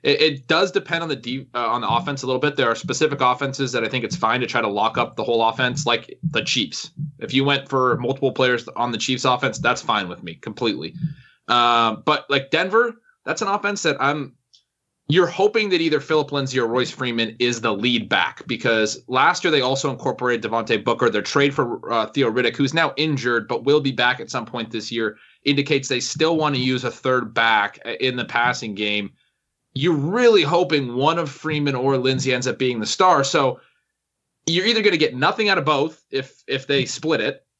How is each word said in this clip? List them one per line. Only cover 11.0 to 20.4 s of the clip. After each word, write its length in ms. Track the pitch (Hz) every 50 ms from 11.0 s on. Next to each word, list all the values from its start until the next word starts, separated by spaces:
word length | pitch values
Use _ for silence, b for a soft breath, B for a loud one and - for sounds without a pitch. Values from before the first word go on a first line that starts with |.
| B B B B B B B B B
Uh, 500 | - 120 120 120 120 117 117 117 113 107
but 280 | 107 - 156 151 139 - -
like 180 | 139 139 139 -
Denver, 460 | - 160 185 185 196 226 240 233 233 b b b b b _
that's 180 | - - - 214
an 40 |
offense 360 | 196 196 208 208 202 202 196 -
that 140 | 160 139 -
I'm, 340 | 127 139 147 151 135 - _ _ _ _ _ _ _ _ _ _ _ _ _ _ _
you're 200 | - 151 180 175
hoping 420 | - - - 190 208 208 226 214 202
that 120 | 185 165
either 180 | 165 160 151 147
Phillip 320 | 143 - 160 156 147 139
Lindsay 260 | 143 143 135 131 127
or 100 | 131 120
Royce 220 | 113 117 127 123 123
Freeman 460 | - - 127 123 117 117 113 110 117
is 220 | - 123 123 120 113
the 140 | 110 117 104
lead 340 | 98 113 123 120 113 -
back, 400 | - 107 92 85 76 - - -
because 560 | - 120 113 - 120 113 110 107 - - - _
last 360 | - 123 131 139 160 175 - -
year 80 | 175
they 80 | 156 139
also 320 | 127 127 135 135 - 143
incorporated 580 | 131 127 - 139 120 - 123 123 120 113